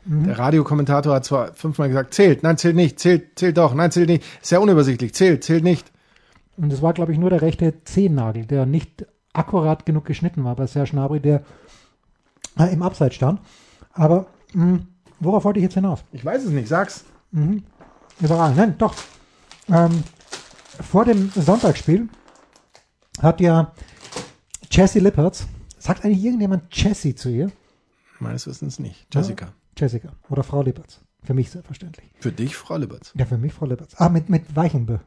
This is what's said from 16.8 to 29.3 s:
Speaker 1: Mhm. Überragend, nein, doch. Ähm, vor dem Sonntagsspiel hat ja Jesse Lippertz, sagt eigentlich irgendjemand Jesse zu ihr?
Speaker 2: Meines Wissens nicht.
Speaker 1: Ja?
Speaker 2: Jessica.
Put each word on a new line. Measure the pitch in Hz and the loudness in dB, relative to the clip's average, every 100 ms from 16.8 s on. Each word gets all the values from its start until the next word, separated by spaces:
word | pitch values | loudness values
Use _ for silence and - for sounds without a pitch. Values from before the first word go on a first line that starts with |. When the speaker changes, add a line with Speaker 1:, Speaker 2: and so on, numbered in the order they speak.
| 196 - - _ _ | -2 -8 -20 _ _
Speaker 1:
Mhm. | 160 147 208 - _ - _ _ _ | -2 -2 -2 -8 _ -20 _ _ _
Überragend, | 156 165 160 135 | 0 2 2 4
nein, | 220 - | 2 2
doch. | 220 - - - _ _ _ - - | -2 -4 -20 -20 _ _ _ -20 0
Ähm, | 170 170 170 - _ _ - - - - - | 4 4 0 -4 _ _ -20 -20 -20 -20 -18
vor | - 185 240 | 0 2 4
dem | 214 196 | 2 0
Sonntagsspiel | 196 147 220 214 - - 180 233 - _ _ _ _ _ _ _ _ _ - | 0 2 2 2 0 0 0 0 -12 _ _ _ _ _ _ _ _ _ 0
hat | 160 170 | 0 4
ja | 175 165 160 - - - - - - _ _ - - | 4 4 0 -6 -20 -20 -16 -16 -16 _ _ -20 -2
Jesse | 165 190 214 | 4 4 4
Lippertz, | 190 139 165 - - - - - | 2 2 -2 -2 -14 -14 -20 -12
sagt | - 180 | -6 -4
eigentlich | 208 196 | 0 0
irgendjemand | 220 247 202 190 - - | 0 -2 -2 -2 -4 -2
Jesse | 202 202 147 120 | -2 0 -4 -6
zu | 127 | -4
ihr? | 117 190 - _ _ _ _ _ _ | -4 -4 -8 _ _ _ _ _ _
Speaker 2:
Meines | 117 120 139 | -10 -10 -12
Wissens | 131 147 - | -12 -12 -12
nicht. | - - _ | -14 -16 _
Speaker 1:
Ja? | 143 | -4
Speaker 2:
Jessica. | 190 | -4